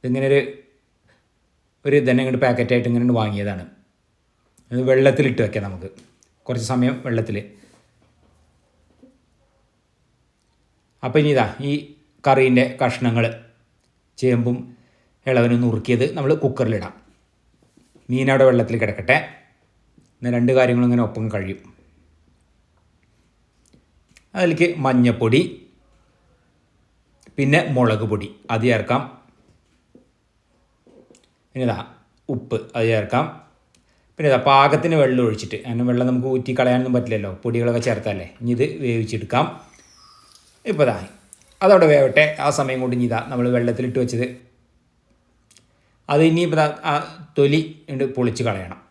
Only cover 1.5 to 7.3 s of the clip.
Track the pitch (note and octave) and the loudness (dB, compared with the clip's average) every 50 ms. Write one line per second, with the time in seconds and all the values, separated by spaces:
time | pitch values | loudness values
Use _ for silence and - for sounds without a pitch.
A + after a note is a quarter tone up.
1.5 | _ _ _ _ _ _ _ B2+ C#3 D3 B2+ B2+ B2+ B2+ B2+ C3 B2+ B2 C#3 B2 | _ _ _ _ _ _ _ 2 2 4 4 4 2 2 0 0 0 0 2 0
2.5 | A#2+ B2 A#2+ A#2+ B2+ A#2+ - A#2+ A#2+ A#2+ A#2+ B2 B2 A#2 G#2+ G#2+ G2+ G2+ G2+ G#2 | 2 0 0 0 0 0 0 0 -2 0 2 2 2 0 0 -2 -2 -4 -4 -4
3.5 | G2 F#2 F2 - - _ _ _ _ _ _ _ _ _ _ _ _ _ _ _ | -6 -8 -10 -14 -20 _ _ _ _ _ _ _ _ _ _ _ _ _ _ _
4.5 | _ _ _ _ A#2+ B2 B2+ B2+ C3 C3 C3+ C3+ B2+ C3 D3 C3+ A#2 - A2+ G2+ | _ _ _ _ -4 -2 2 2 4 6 6 4 4 4 0 0 2 0 -2 -2
5.5 | - A2 G2+ G2 F#2 F2 F#2 F#2+ - - - _ _ _ _ _ _ _ _ - | -2 -6 -6 -6 -10 -12 -14 -16 -18 -20 -20 _ _ _ _ _ _ _ _ -8
6.5 | B2+ A#2 A2 - C3 B2 B2 B2+ B2+ B2 - C3 A#2 A2+ G#2+ - | -8 -6 -4 -2 0 0 0 0 0 -4 -6 -4 -4 -4 -4 -4